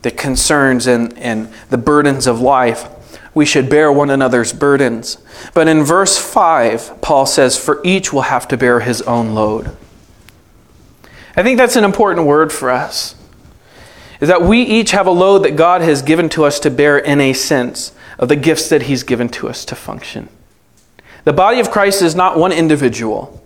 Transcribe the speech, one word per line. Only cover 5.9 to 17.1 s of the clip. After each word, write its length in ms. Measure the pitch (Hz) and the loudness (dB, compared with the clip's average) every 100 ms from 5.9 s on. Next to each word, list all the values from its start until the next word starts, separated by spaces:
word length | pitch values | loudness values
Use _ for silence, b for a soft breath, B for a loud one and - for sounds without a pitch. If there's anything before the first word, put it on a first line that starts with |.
| 175 196 - | 2 2 -2
five, 880 | - - 175 156 113 113 - - | -2 0 2 2 0 -2 -10 -12
Paul 240 | - 143 135 | 0 0 2
says, 360 | - 131 - | 2 0 0
"For 200 | - 147 | -2 -2
each 300 | 180 190 190 | 0 -2 -2
will 80 | 143 | -4
have 260 | 131 131 - | -2 -4 -4
to 80 | 127 | -2
bear 240 | 123 120 | 2 0
his 220 | 113 110 | 0 -6
own 320 | - 117 113 | -4 -2 -2
load." 420 | 110 107 110 - - - - _ _ - _ _ _ _ _ - _ B B B - | -2 -2 -4 -8 -14 -20 -20 _ _ -20 _ _ _ _ _ -20 _ B B B -2
I 40 | |
think 160 | 202 254 | 2 2
that's 180 | 247 247 | 2 4
an 80 | |
important 420 | 202 190 208 175 151 | 2 2 0 2 2
word 240 | 147 156 | 4 2
for 200 | - 131 | -2 -4
us, 440 | 127 - - - - - - - - B B B B B B | -2 -4 -8 -10 -14 -20 -20 -20 -20 B B B B B B
is 60 | 147 | 0
that 120 | 175 | 2
we 220 | 170 226 | 4 2
each 300 | 247 220 214 | 2 0 2
have 140 | 196 190 | 0 2
a 40 | |
load 300 | 175 190 196 | 2 4 4
that 140 | 156 | 2
God 280 | 147 165 180 | 2 2 2
has 180 | 165 139 | 2 0
given 300 | 135 160 165 | 0 0 0
to 160 | - 147 | 0 0
us 120 | 143 | 0
to 100 | 151 | -4
bear 260 | 127 147 143 | 0 2 2
in 240 | 151 | 2